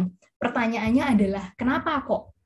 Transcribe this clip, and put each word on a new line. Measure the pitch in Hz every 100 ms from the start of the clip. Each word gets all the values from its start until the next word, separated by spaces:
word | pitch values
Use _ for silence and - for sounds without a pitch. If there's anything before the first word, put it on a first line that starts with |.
| 185 - _ _
pertanyaannya | 247 254 226 226 220 254 302 214
adalah | 196 196 185 -
kenapa | 247 311 330 294
kok | 262 202 - -